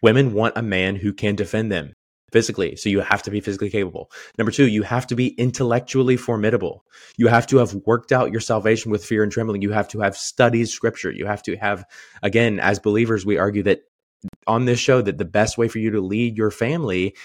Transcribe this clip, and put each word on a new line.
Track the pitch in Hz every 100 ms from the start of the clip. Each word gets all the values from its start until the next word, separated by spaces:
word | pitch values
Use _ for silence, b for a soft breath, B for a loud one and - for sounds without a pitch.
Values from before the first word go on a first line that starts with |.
women | - 156 135
want | 104 113 -
a |
man | 113 95 92 98
who | 104
can | 98 107 101
defend | 98 110 110
them | 92 71 - _ _ _
physically. | 110 113 - 87 67
So | -
you | 98
have | 92 101
to | -
be | 104
physically | 101 98 104
capable. | 110 95 - - B B -
Number | 110
two, | 107 139
you | 107
have | 101 123 127
to | 120
be | 123
intellectually | - 123 117 123 117 120 135 127 127
formidable. | - 113 104 110 92 - _ B B B
You | 117
have | 117 -
to | 135
have | 113 98 -
worked | 117 -
out | 127 127
your | 110
salvation | - 110 104 110 117
with | 107 -
fear | 110
and | 107
trembling. | 104 113 101
You | 101
have | 104 101
to | 107
have | 101 98
studied | - - 123 117 113
scripture. | - 113 113 92
You | 50 90
have | 104
to | - 98
have, | 107 101 92 B B B
again, | 104 113 117 101
as | 92 101
believers, | - 104 117 110 92
we | 101
argue | 95 104
that | 101 92 _ _ _ _ 98 - -
on | 113 123
this | 120
show | - 131
that | 101 71
the | 92
best | 104 107 -
way | 117
for | 110
you | 110
to | 107
lead | 92 104 120 107
your | 107
family | - 117 165 143 90 95 B